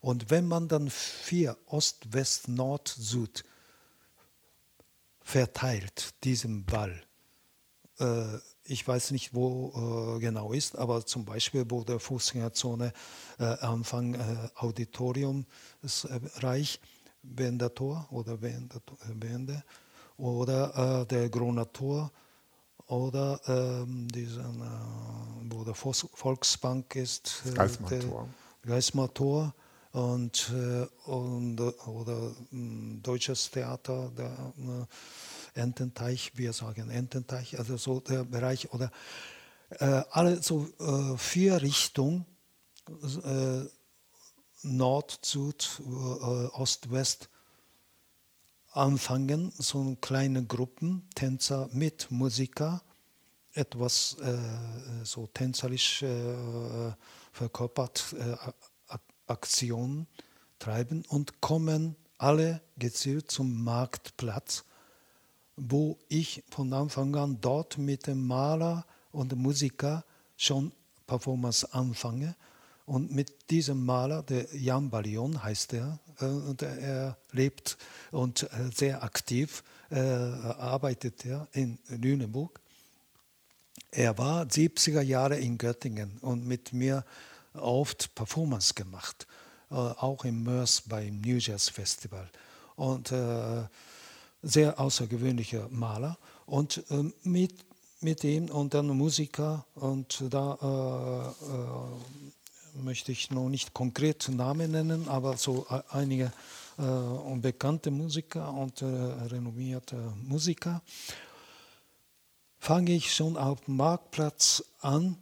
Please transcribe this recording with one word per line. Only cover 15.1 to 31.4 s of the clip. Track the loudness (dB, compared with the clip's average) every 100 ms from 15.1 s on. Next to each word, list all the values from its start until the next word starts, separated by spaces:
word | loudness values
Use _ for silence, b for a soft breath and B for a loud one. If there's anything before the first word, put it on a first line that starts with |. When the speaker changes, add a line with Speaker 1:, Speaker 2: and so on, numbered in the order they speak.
| 0 0 0 -4 B B B
Speaker 1:
ist, | -6 -4
äh, | -4 -6 -6 -2
Reich, | 0 2 0 -4 b b b b
Wender | -14 -2 0 2 0
Tor | 0 -4 -4 -6
oder | -6 -4 -4
Wender, | -4 -6 -10 -14
äh, | -16 -16 -10 -8
Wende, | -6 -6 -6 -8 -10 B B B B -6
oder, | -2 2 4 4 2 2 4 4
äh, | 2
der | 2 2
Groner | 2 2 2 0
Tor | -2 -2 0 -2 b b b b b b _ -4
oder, | 0 0 2 0 0 2
ähm, | 2 2 0 -4 -4 -4
diesen, | -4 -6 -6 -6 -6
äh, | -6 -8 -8 -8 -8 -10 -10 -10 -8
wo | -6
der | -4
Volks-, | -4 -2 -2 -4
Volksbank | -2 0 2 2 2 0 0 -2 -4
ist, | -4 -4 -6 -6 -4
äh, |
Speaker 2:
Geismar | 4 4 4 -4
Speaker 1:
der | -2
Speaker 2:
Tor. | -2 -4 -8 -12 B B
Speaker 1:
Geismar | 0 2 4 2 0
Tor | 2 2 2 0 -4 b b b
und, | -2 0 0 0 0 0
äh, | 0 0 0 -2 -8 -6
und, | -4 -2 -2